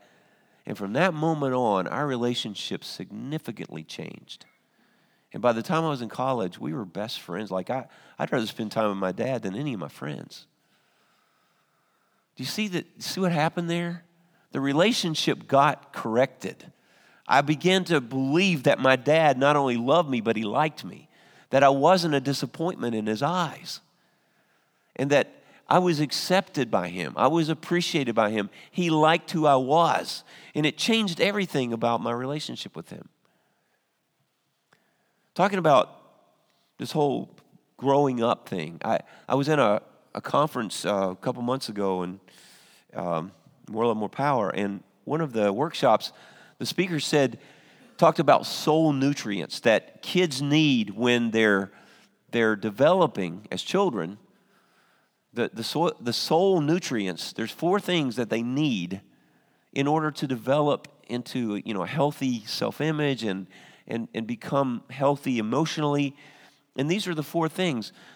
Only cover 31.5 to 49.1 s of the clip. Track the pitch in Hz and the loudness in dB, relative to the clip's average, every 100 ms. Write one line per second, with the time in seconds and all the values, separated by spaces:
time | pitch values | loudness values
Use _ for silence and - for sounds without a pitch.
31.5 | 143 123 113 120 117 117 120 131 147 - | -2 -2 -2 0 0 -2 -6 -6 -8 -8
32.5 | 120 - - - - - _ _ _ _ | -10 -12 -14 -14 -18 -20 _ _ _ _
33.5 | _ _ _ _ _ _ _ _ _ _ | _ _ _ _ _ _ _ _ _ _
34.5 | _ _ _ _ _ _ _ _ - 196 | _ _ _ _ _ _ _ _ 0 2
35.5 | 190 160 131 - - _ _ _ _ _ | 2 6 6 4 -4 _ _ _ _ _
36.5 | _ _ - 123 156 143 120 - - _ | _ _ -12 -6 -2 0 -2 -6 -16 _
37.5 | _ _ - 131 139 143 123 117 - - | _ _ -4 0 2 2 2 0 0 -4
38.5 | 92 80 85 110 - - - - 131 139 | -6 -6 -8 -4 -4 -4 -16 -4 -2 0
39.5 | 151 113 104 - _ _ - - - 151 | 2 2 2 -4 _ _ -12 -2 0 0
40.5 | 131 107 - - 101 95 92 - 127 120 | -2 -6 -4 -2 0 -2 -4 -6 -4 -4
41.5 | 131 - 101 98 92 90 92 _ - - | -4 -6 -4 -2 -2 -4 -10 _ -20 -20
42.5 | - _ _ _ - 87 82 92 - _ | -20 _ _ _ -8 -4 -4 -4 -12 _
43.5 | _ - 110 117 110 101 - 143 131 95 | _ -10 -2 0 0 -4 -2 0 0 0
44.5 | - 101 98 - _ - 151 156 113 104 | -2 -4 -6 -12 _ -6 -4 -2 0 2
45.5 | 101 160 - 127 107 - - - - - | 2 -2 2 4 4 0 -16 -20 -20 -20
46.5 | - 120 - 185 156 - 151 131 113 - | -10 -4 -2 -2 -2 0 2 2 -2 -18
47.5 | - _ _ - - 165 165 147 131 - | -20 _ _ -20 2 4 6 4 4 2
48.5 | - - 156 160 139 139 | -2 2 4 4 4 2